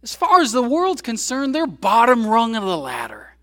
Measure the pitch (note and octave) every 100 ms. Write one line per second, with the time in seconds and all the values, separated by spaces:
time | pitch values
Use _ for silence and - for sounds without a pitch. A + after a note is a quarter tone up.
0 | A#3 - E4+ F4+ C#4+ A3+ A#3+ D4+ F#4 F#4
1 | - A3+ - C4 C#4 C#4 D#4+ D3+ G3 G#3+
2 | A#3+ B3 G#3+ A3 A#3 A3+ G3 F3 C#3+ B2
3 | A#2 - - _